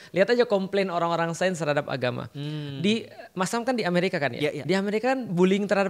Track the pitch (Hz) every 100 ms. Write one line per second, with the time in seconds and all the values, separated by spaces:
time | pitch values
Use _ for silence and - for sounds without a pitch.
0 | - 170 196 240 240 202 190 196 190 170
1 | 170 165 165 165 185 170 151 147 - 131
2 | 123 123 117 143 147 151 147 139 190 226
3 | - - - 180 185 233 233 247 175 175
4 | 180 175 139 120 147 147 143 190 202 214
5 | 247 262 220 175 185 196 202 196